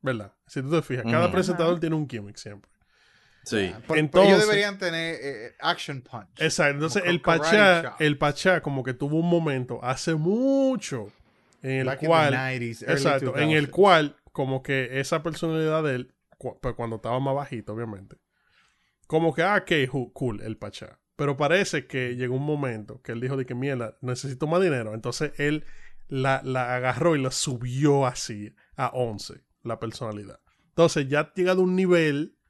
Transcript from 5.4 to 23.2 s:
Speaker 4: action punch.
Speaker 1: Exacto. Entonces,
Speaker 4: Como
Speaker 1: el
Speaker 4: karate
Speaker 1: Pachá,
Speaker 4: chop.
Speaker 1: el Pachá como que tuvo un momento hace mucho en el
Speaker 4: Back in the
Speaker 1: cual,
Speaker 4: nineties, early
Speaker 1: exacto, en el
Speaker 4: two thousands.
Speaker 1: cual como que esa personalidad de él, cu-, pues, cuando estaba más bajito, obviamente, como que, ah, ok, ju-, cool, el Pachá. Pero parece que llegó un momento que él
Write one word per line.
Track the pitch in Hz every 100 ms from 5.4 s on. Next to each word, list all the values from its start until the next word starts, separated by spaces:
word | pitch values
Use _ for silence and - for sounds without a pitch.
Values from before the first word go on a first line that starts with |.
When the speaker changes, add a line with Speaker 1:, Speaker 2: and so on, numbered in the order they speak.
| 117 _
Speaker 4:
action | 151 175 - 139
punch. | - 117 101 -
Speaker 1:
Exacto. | 160 - 147
Entonces, | 143 156 202
Speaker 4:
Como | 180
Speaker 1:
el | 175
Speaker 4:
karate | - 165
Speaker 1:
Pachá, | 156 208 202 175 143
Speaker 4:
chop. | -
Speaker 1:
el | 151 147
Pachá | 151 147 185 175
como | 151 139
que | 127
tuvo | 123 143 156
un | 170
momento | 170 160 131 127 120
hace | 123 127 -
mucho | 160 156 214 269 269 269 254 - 127 101 _ _ _ _ _
en | 131 131
el | 131
Speaker 4:
Back | 131
in |
the | 156
Speaker 1:
cual, | 165 147
Speaker 4:
nineties, | 127 131 127 120 113
early | -
Speaker 1:
exacto, | 139 135 139 131 135
en | 151
el | 156 143
Speaker 4:
two |
thousands. |
Speaker 1:
cual | 160 202 170 147 - _
como | - 131 131
que | 131 135 127 131
esa | 135 160
personalidad | 165 156 165 160 156 156
de | 156 127
él, | 131 _ _ _
cu-, | 127 -
pues, | 127 113
cuando | 117 113
estaba | 120 123
más | 139
bajito, | 139 143 123 104
obviamente, | 107 117 98 95 - _ _ _ _ _ _ _ _ _
como | 156 165
que, | 147
ah, | 175 208
ok, | 196 160 127
ju-, | 139 123
cool, | - 131 104
el | 107 110
Pachá. | 104 - - - _ _
Pero | 143 139
parece | 147 180 190 160 131
que | 139 123
llegó | 123 127 131
un | 147
momento | 147 139 110 104 107
que | -
él | 117